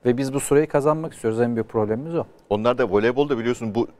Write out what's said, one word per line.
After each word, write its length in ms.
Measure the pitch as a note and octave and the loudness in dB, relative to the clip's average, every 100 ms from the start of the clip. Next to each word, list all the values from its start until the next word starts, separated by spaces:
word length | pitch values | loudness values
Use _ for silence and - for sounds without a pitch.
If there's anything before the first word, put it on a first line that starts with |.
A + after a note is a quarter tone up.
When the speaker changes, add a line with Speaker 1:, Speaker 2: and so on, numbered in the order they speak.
| B2 | -2
Speaker 1:
Ve 120 | A#2+ | 0
biz 160 | C3+ | -2
bu 60 | C#3 | -4
süreyi 280 | - C#3+ D#3 | 2 2 2
kazanmak 460 | D3 C#3+ D#3 D#3+ | 0 0 0 -4
istiyoruz. 280 | - A2+ A2 | -6 -4 0
En 140 | A#2+ A#2 | 0 0
büyük 140 | G#2+ | -2
problemimiz 460 | A#2 G#2+ A2+ D#3+ E3 | -2 0 -2 -4 -6
o. 80 | B2+ - - | -6 -10 -4
Speaker 2:
Onlar 280 | G#2 A#2 B2+ | 0 2 2
da 120 | A#2 | 2
voleybolda 480 | G2+ A2+ B2+ D3 A#2+ | 2 2 2 0 0
biliyorsun 380 | A#2 A#2+ A2+ G#2+ | -2 -4 -4 -2
bu 120 | - - | -4 -6